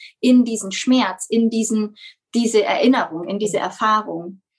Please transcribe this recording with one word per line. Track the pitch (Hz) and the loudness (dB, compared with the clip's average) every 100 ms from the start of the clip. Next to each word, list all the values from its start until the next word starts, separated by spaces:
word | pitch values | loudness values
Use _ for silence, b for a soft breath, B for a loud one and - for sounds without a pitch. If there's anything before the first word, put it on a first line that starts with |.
| B B | B B
in | 247 254 233 | 4 4 4
diesen | 220 196 | -2 -6
Schmerz, | 190 - 254 202 180 - | -6 0 2 0 -4 -4
in | 226 226 | 0 0
diesen, | 226 214 220 214 208 B B _ 233 | 0 -2 -2 -4 -8 B B _ -2
diese | 226 214 196 | 0 2 0
Erinnerung, | 196 240 254 175 160 175 | 2 2 2 0 -6 -6
in | 202 | -4
diese | 208 170 | -2 -2
Erfahrung. | 185 - 220 214 208 165 175 190 _ | -4 -2 0 0 -2 -8 -10 -16 _